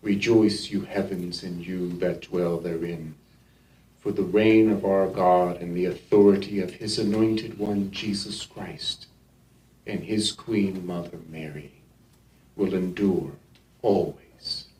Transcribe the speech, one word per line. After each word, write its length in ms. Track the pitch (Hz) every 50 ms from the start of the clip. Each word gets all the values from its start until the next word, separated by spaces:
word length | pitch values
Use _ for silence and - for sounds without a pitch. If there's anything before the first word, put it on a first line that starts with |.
Rejoice, 680 | - 104 101 - - 117 117 110 107 101 98 - - -
you 100 | 101 98
heavens, 600 | - - - 101 98 98 98 90 90 87 87 -
and 240 | - 92 87 87 85
you 220 | 90 92 92 90 87 87 87
that 220 | 92 90 82 -
dwell 360 | - - - 90 87 87 85 82
therein, 560 | 82 87 82 82 87 87 85 80 80 78 76 _ _ _ _ _ _ _ _ _ _ _ _ _ _ _ _ _
for 140 | _ 104
the 120 | 98 101 95
reign 460 | 87 90 107 110 110 110 110 110 107
of 140 | 104 95 95
our 240 | 98 98 98 95 92
God 540 | 95 98 92 90 90 90 90 87 85 -
and 120 | 87 87 85
the 120 | 90 90
authority 760 | 90 87 - - _ - 104 101 101 98 98 98 - 104 98
of 160 | 92 90 -
his 240 | - - 107 - -
anointed 580 | 110 101 104 107 110 110 110 110 107 - - 98
one, 340 | 104 104 104 101 98 95
Jesus 540 | 95 - 113 110 101 98 - 104 101 - -
Christ, 600 | - - - 101 90 78 - - - - - - _ _ _ _ _ _ _ _ _ _ _ _ _ _ _ _
and 180 | - 104 90 -
his 280 | - 107 107 104 -
Queen 540 | - - - - 110 104 98 95 92 95 90
Mother 340 | 90 90 87 85 82 - 82 82 80
Mary, 420 | 80 78 78 76 73 76 71 69 _ _ _ _ _ _ _ _ _ _ _ _ _ _ _ _ _
will 180 | - 101 92 95
endure 600 | 92 90 92 - - 104 98 90 82 - - - - _ _ _ _ _ _ _ _
always 840 | - 113 101 92 - - - - - _ _ _ - - - - - - _